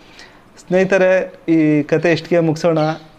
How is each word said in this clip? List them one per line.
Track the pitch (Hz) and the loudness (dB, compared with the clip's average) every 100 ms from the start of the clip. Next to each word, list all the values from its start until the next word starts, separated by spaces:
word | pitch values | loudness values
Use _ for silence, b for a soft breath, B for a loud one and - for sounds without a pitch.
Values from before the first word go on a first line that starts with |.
| B B B B B - - | B B B B B -20 -4
ಸ್ನೇಹಿತರೆ, | 180 185 190 185 185 185 - - | -2 2 2 2 0 -2 -12 -2
ಈ | 160 151 151 | 0 2 0
ಕತೆ | 147 160 165 | 0 -2 0
ಇಷ್ಟಿಗೆ | 156 - 175 | -2 0 0
ಮುಗಿಸೋಣ. | 165 156 175 160 156 160 - | 0 0 -2 0 -2 -6 -12